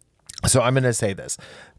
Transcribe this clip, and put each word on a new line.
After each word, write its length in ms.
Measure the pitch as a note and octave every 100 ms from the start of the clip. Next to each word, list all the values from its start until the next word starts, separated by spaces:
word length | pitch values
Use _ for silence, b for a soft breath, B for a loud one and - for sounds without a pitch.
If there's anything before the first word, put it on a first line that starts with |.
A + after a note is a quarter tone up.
| _ _ - - -
so 160 | C3+
I'm 120 | A#2+
gonna 180 | C3+ B2+
say 220 | A2+ G#2+
this. 240 | F#2+ C2 - B B B